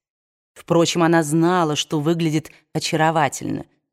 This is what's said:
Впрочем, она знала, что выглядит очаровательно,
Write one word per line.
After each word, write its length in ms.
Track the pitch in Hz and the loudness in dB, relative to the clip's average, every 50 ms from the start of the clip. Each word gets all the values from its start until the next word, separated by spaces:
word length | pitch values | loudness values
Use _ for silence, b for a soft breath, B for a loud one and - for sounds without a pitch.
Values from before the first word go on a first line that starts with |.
| _ _ _ _ _ _ _ _ _ _ _ | _ _ _ _ _ _ _ _ _ _ _
Впрочем, 500 | - - - 165 165 170 - - 175 165 | -20 -4 0 2 2 2 2 0 0 2
она 200 | 165 170 165 156 | 2 4 2 2
знала, 520 | 147 156 165 165 175 185 180 165 151 147 | 2 0 2 2 2 2 0 0 0 -2
что 240 | - - - 165 156 | -4 -4 -4 -4 -2
выглядит 520 | 143 160 175 165 170 156 151 156 - - b b b _ - | 0 0 -2 0 -2 -2 -2 -2 -4 -6 b b b _ -8
очаровательно, 920 | 156 - - 170 156 156 160 160 160 147 127 - - - - - - - - _ _ _ _ | -6 -4 -4 0 0 2 2 2 2 0 0 -2 -6 -8 -8 -8 -8 -10 -14 _ _ _ _